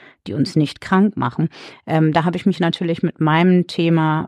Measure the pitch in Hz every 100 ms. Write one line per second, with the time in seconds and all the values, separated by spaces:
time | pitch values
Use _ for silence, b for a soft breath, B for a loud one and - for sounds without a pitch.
0 | B B - 143 - 156 143 - - 190
1 | 202 - 123 - 160 B B B - 160
2 | 156 160 165 180 202 - 170 - 170 165
3 | 170 - 156 160 180 180 175 - 165 165
4 | 160 156